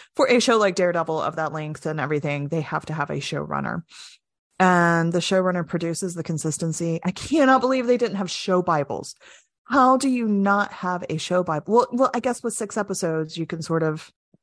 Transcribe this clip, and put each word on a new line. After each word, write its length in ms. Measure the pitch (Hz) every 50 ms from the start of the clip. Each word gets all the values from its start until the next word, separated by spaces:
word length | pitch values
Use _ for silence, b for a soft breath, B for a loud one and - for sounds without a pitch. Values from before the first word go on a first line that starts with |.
| B B B
for 140 | - 277 262
a 120 | 247 247
show 180 | - - 233 220
like 160 | 208 196 185
Daredevil 480 | - 180 175 175 170 165 165 160 156 147
of 140 | - -
that 180 | 160 156 151 147
length 320 | 156 156 151 151 - -
and 120 | 160 151 156
everything, 500 | 135 143 151 147 143 151 143 143 143 143
they 120 | 165 165
have 240 | 151 - - 156 -
to 60 | - 156
have 160 | 160 143 -
a 60 | 151
showrunner. 720 | 147 139 - - 143 147 156 147 71 - 117 - 170 - B B B B B B B _ _ _ _ _ _ _ -
And 540 | 185 185 180 175 170 170 170 165 165 170 170
the 60 | 180
showrunner 480 | 165 - 196 185 185 185 180 180 165
produces 480 | - - 170 170 165 165 - - 180 170
the 80 | 165 160
consistency. 760 | - 165 151 - 160 151 - 175 165 156 - 170 165 165 165 -
I 80 | 180
cannot 500 | 185 - - - 277 320 277 262 262 262
believe 280 | 240 254 262 262 247 233
they 80 | 247
didn't 220 | 240 240 214 180 196
have 120 | 196 165
show 320 | - - - - 185 180 175
Bibles. 540 | 180 165 151 143 - 107 - - - - B B B B B B B B _ _
How 320 | - 240 285 254 254 262
do 120 | 262 269 269
you 200 | 254 247 233 214
not 440 | 208 196 196 196 202 202 202 - -
have 320 | - - 180 180 175 185 -
a 60 | 160
show 260 | 156 - - 180 180 180
Bible? 320 | 170 160 151 147 - 208
Well, 120 | 240 247 -
well, 200 | - 240 269 - -
I 60 | 247
guess 240 | 226 254 240 - -
with 100 | 233 -
six 220 | - 226 202 -
episodes, 600 | 220 202 202 190 - - 170 160 160 156 156 160
you 80 | 165 160
can 160 | - - 165
sort 220 | 165 - 165 160 160
of 300 | 156 156 160 - - _ _ _ _ _ _